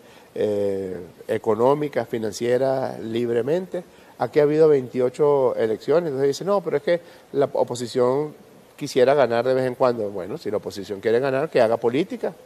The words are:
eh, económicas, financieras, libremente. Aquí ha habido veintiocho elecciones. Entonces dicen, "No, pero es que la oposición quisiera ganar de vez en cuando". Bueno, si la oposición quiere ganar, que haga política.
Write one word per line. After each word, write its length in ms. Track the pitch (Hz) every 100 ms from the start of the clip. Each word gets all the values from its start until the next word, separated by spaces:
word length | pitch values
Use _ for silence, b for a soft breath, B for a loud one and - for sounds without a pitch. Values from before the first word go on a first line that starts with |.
| B B B
eh, 640 | - 107 104 101 98 95 90 87 - -
económicas, 800 | 110 113 107 123 147 147 135 113
financieras, 920 | 120 107 98 120 123 135 131 123 127
libremente. 840 | 110 117 120 120 120 170 185 180 180 B B -
Aquí 200 | 123 156
ha 40 |
habido 260 | 147 151 160
veintiocho 840 | 143 127 127 123 120 147 143 127 101
elecciones. 520 | 113 120 - 147 175
Entonces 200 | 135 139
dicen, 180 | 135 160
"No, 140 | 202
pero 160 | 170 143
es 60 |
que 180 | - 170 B B -
la 160 | 139 135
oposición 840 | - 123 123 120 127 123 135 151 147 - - - -
quisiera 380 | 139 139 127
ganar 320 | 147 120 117 123
de 80 |
vez 120 | 131 131
en 80 |
cuando". 360 | 120 131 120 104
Bueno, 260 | 101 90 143
si 140 | 107
la 80 | 101
oposición 420 | 87 95 95 98
quiere 200 | 113 117
ganar, 280 | 139 131 156
que 120 | 143
haga 180 | 113 113
política. 560 | 120 131 190 247 214 180